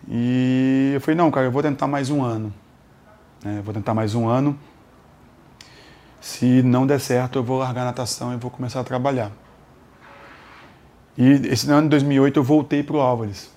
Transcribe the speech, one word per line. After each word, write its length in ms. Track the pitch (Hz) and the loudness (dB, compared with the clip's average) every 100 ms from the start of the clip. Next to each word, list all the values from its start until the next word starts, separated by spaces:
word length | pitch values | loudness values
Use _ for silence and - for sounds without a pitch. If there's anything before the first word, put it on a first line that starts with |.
| - | -6
E 840 | 113 120 127 127 131 131 135 135 | -4 -2 0 0 2 2 2 2
eu 80 | 139 | 0
falei, 140 | 135 160 | -2 2
"Não, 160 | 165 | 2
cara, 160 | 139 131 | 2 0
eu 40 | |
vou 100 | 123 | 0
tentar 260 | 147 139 143 | -2 -2 -2
mais 220 | 143 135 | -2 -2
um 140 | 147 | -2
ano, 300 | 123 110 107 101 _ _ _ _ - - _ _ | -2 -4 -8 -12 _ _ _ _ -20 -20 _ _
né? 160 | 104 104 | -10 -8
Eu 40 | |
vou 100 | 104 | -6
tentar 200 | 107 101 | -6 -2
mais 200 | 113 110 113 | -2 0 0
um 120 | 113 | 0
ano. 300 | 123 143 143 - - - - _ _ - _ - - - - - - - - | 2 0 -2 -12 -20 -20 -20 _ _ -20 _ -20 -20 -20 -20 -20 -20 -20 -20
Se 400 | - - 123 127 | -16 -2 2 4
não 220 | 127 127 135 | 4 2 2
der 140 | 143 | 0
certo, 400 | - 123 127 135 | 0 -2 0 -4
eu 40 | |
vou 160 | 120 131 | -2 -2
largar 240 | 131 120 | -4 -4
a 20 | 123 | -6
natação 480 | 120 120 - 123 | -6 -8 -6 -8
e 40 | 123 | -8
vou 140 | 123 | -10
começar 280 | - 127 131 | -8 -8 -6
a 40 | |
trabalhar." 480 | 120 127 131 131 107 101 - - - - - - - - - - - - - - - _ _ - | -6 -2 -2 -2 -4 -10 -20 -20 -20 -20 -20 -20 -20 -20 -20 -20 -20 -20 -20 -20 -20 _ _ 2
E 60 | 127 139 - | 6 6 4
esse 220 | 117 139 | -2 2
ano 120 | 147 | 2
de 60 | 156 | 4
dois 140 | 147 | 2
mil 140 | 139 139 | 2 4
e 20 | |
oito 200 | 139 139 | 4 2
eu 40 | |
voltei 400 | 131 151 143 147 | 2 2 2 -2
pro 160 | 143 156 | -2 0
Álvares 500 | 131 123 107 98 - | 0 0 -4 -10 -18